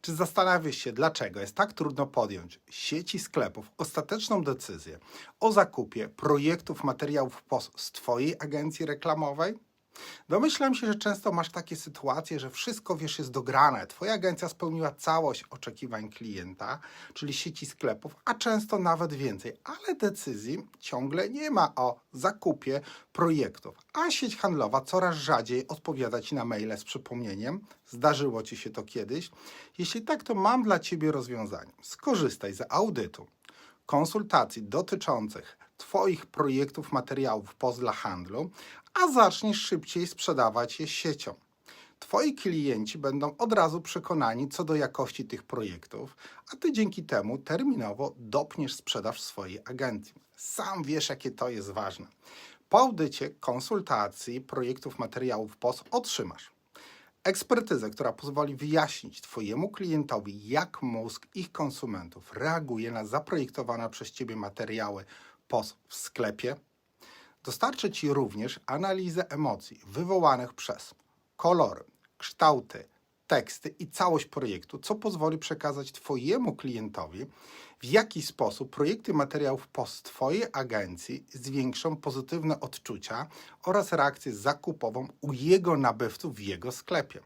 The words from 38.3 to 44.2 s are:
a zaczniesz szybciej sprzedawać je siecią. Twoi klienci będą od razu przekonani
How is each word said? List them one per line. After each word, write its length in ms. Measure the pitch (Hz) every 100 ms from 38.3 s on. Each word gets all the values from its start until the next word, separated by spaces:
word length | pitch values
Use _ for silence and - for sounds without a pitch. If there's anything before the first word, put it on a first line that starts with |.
| 113 175 - - - -
a 180 | - 359
zaczniesz 460 | 254 202 - 214 214
szybciej 480 | - 175 - 175 175
sprzedawać 760 | - - 151 113 113 120 -
je 80 | 156
siecią. 460 | - 165 143 - - _ _ - - - _
Twoi 360 | - 202 302
klienci 640 | 277 196 165 143 113 107 165
będą 380 | 139 139 147 147
od 160 | 233
razu 280 | 214 165 170
przekonani 680 | - 175 - 165